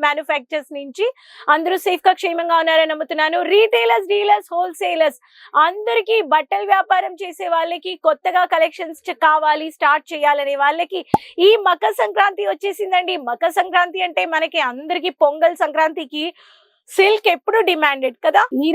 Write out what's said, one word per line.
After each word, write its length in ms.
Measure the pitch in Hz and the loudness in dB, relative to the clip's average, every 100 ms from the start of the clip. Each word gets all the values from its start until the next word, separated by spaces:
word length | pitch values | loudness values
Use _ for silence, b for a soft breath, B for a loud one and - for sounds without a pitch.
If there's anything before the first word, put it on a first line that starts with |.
మ్యానుఫ్యాక్చర్స్ 680 | 294 294 302 294 247 311 277 285 | -2 -2 -4 -6 -4 -8 -8 -14
నుంచి. 280 | 277 254 466 B B B B | -14 -4 -4 B B B B
అందరూ 220 | 302 330 370 392 | 0 0 -2 -2
సేఫ్ 180 | 359 381 | 0 2
గా, 60 | 370 | 2
క్షేమంగా 360 | 370 339 339 339 | -2 -4 0 0
ఉన్నారని 280 | 330 320 311 | 2 2 2
నమ్ముతున్నాను. 480 | 311 320 311 311 339 330 | -2 -6 -2 -2 -2 2
రిటైలర్స్, 560 | 403 440 466 466 466 381 | 4 4 2 2 0 0
డీలర్స్, 380 | 415 415 415 - | -2 2 0 0
హోల్‌సేలర్స్ 640 | 349 370 320 370 330 311 - B B B - 320 | -4 -4 -4 -4 0 0 -2 B B B 2 2
అందరికీ, 520 | 403 427 466 415 440 311 | 0 -2 -2 0 -2 2
బట్టల 280 | 311 277 403 403 | 0 0 -4 0
వ్యాపారం 420 | 392 370 370 294 359 | 0 2 0 0 -8
చేసే 260 | 359 320 359 330 | -12 -8 -2 -2
వాళ్ళకి, 380 | 330 339 370 359 311 | -2 -6 -8 -2 0
కొత్తగా 360 | 302 370 359 359 | 0 0 0 2
కలెక్షన్స్ 480 | 330 330 - 330 311 - | 2 0 -2 -12 -10 -12
చ-, 100 | 294 320 | 0 2
కావాలి, 420 | 311 311 302 311 - | 4 2 -2 -4 -2
స్టార్ట్ 280 | 302 302 - | 0 0 -2
చేయాలనే 440 | 311 294 285 277 277 | -2 0 0 -2 0
వాళ్ళకి 380 | 285 320 349 370 - B B - 370 | 0 0 -4 -6 -4 B B 2 4
ఈ 20 | 440 381 | 4 2
మకర 260 | 349 427 415 | 0 -2 -2
సంక్రాంతి 460 | 427 392 403 392 403 | -2 0 0 0 -4
వచ్చేసిందండి. 640 | 320 403 381 381 359 359 349 240 | -4 -6 -6 -2 -2 -2 -6 -6
మకర 220 | 240 370 339 | -4 -2 -2
సంక్రాంతి 400 | 359 349 359 370 359 | 0 0 0 -2 -4
అంటే 160 | 330 359 311 | -4 -2 -2
మనకి 260 | 320 330 262 | -2 -2 -4
అందరికీ 420 | 247 311 349 339 - 294 | -4 -6 -4 -4 2 0
పొంగల్ 340 | 311 330 339 | 4 0 2
సంక్రాంతికి 600 | 320 302 320 320 277 302 330 b b b b b _ - | -2 0 0 -2 -8 -8 -8 b b b b b _ 2
సిల్క్ 300 | 381 427 392 | 4 4 0
ఎప్పుడు 260 | 339 - 440 381 | -2 0 0 0
డిమాండెడ్ 460 | 330 294 277 262 240 320 | 2 0 0 -4 -2 0
కదా. 160 | 403 494 262 | 2 0 0
ఈ 20 | 311 | 2